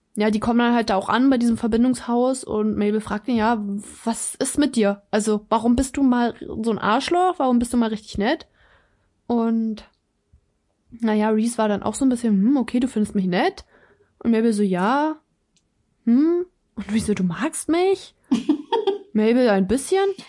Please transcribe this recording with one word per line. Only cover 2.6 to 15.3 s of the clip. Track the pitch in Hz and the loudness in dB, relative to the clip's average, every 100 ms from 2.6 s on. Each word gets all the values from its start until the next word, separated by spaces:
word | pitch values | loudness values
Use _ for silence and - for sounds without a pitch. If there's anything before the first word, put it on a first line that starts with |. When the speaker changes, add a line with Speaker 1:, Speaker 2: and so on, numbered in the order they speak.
| 214 208 | -2 0
Speaker 1:
Mabel | 208 214 | 0 0
fragt | 214 208 233 | -2 -6 -2
ihn, | 240 | 0
„Ja, | 214 233 202 202 - - | 2 0 -2 -8 -10 -10
was | 226 226 - - | -6 -6 -6 -6
ist | 277 - | -4 0
mit | 285 254 | 0 2
dir? | 202 202 _ | 0 0 _
Also, | 214 214 208 214 | -2 0 -2 0
warum | 226 226 240 | 0 2 0
bist | 269 - | 0 0
du | |
mal | 269 247 240 - - - | 2 2 0 -4 -10 -6
so | 220 | -4
ein | 208 | -2
Arschloch? | 196 233 269 349 370 359 | 0 0 2 2 2 0
Warum | 262 240 | 2 2
bist | 240 | 0
du | 247 | 0
mal | 226 | 0
richtig | 214 - - | -2 -8 -4
nett?“ | 208 320 - _ _ _ _ _ _ _ - | -2 -2 -6 _ _ _ _ _ _ _ -4
Und, | 240 226 226 220 214 - _ _ _ _ _ _ _ _ _ _ | -2 0 0 -2 -6 -12 _ _ _ _ _ _ _ _ _ _
na | 233 226 | -6 -2
ja, | 214 214 | 0 2
Reese | 220 226 233 | 0 0 0
war | 220 | -2
dann | 202 | -2
auch | - | -4
so | 214 | -2
ein | 269 | 0
bisschen, | 240 233 202 | 0 0 2
„Hm, | 208 277 | 2 2
okay, | 233 254 | 0 -2
du | 254 | -2
findest | 220 208 202 | -2 -4 -2
mich | 185 | -2
nett?“ | 180 339 381 - _ _ _ _ - | 0 -2 -4 -14 _ _ _ _ -8
Und | 233 | 0
Mabel | 220 233 | 2 2
so, | 208 | 2
„Ja.“ | 202 180 196 277 311 311 _ | 0 0 0 0 -2 -4 _